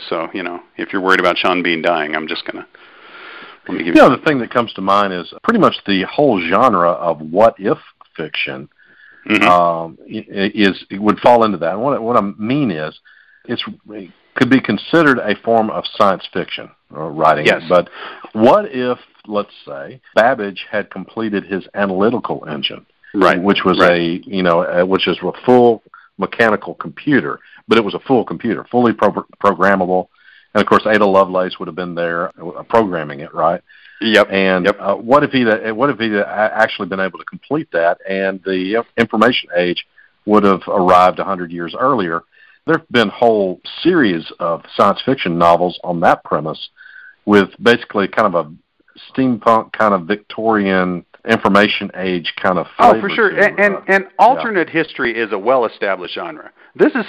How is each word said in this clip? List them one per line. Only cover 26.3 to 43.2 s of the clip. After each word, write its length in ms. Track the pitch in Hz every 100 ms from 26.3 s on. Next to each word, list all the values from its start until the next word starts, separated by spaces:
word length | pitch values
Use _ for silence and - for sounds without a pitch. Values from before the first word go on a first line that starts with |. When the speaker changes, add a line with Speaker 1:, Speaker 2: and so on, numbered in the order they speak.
| - 117 107 - 80
Speaker 2:
computer, 640 | - - - 151 71 - _ - -
but 100 | 113
it 60 |
was 120 | 104 87
a 40 |
full 240 | - 131
computer, 400 | 95 85 117 78 -
fully 220 | 123 120
pro-, 320 | 110 104 92 - -
programmable. 640 | 101 90 95 98 90 92 90 _ _ - _
And 80 | 107
of 60 | 98
course, 200 | 104 104
Ada 180 | 107 104
Lovelace 540 | 98 95 92 92 -
would 80 | 90
have 80 | 82
been 180 | 90
there, 360 | 85 85 85 90 -
uh, 220 | 82 69
programming 560 | - 113 107 87 76 71
it, 140 | 78
right? 280 | 78 80 87 - - - -
Speaker 1:
Yep. 260 | 110 104 101
Speaker 2:
And, 340 | 95 95 92 90
Speaker 1:
Yep. 120 | 101
Speaker 2:
uh, 160 | 98 98
what 300 | 113 139 147
if 60 |
he'd, 140 | 135 120
uh, 240 | 107 110 110
what 140 | 139
if 100 | 110
he'd, 160 | 113 104
uh, 40 | -
a-, 320 | 95 107 101
actually 300 | 110 - 95
been 140 | 95
able 180 | 95 -
to 60 | -
complete 440 | 90 - 135 107
that, 240 | 85 85 87 -
and 340 | 95 95 95 92
the 300 | 92 92 110
inf-, 120 | 117 -
information 540 | 117 110 110 127 - 87
age 280 | 90 87 - _ _ _ -
would 180 | 104 101
have 160 | 95 -
arrived 500 | 104 90 90 92 85
a 60 | 85
hundred 260 | 95 87
years 240 | 87 85 78
earlier? 460 | 131 131 90 82 - _ _ _ -
There 120 | 156
have 100 | -
been 200 | 120 107
whole 500 | -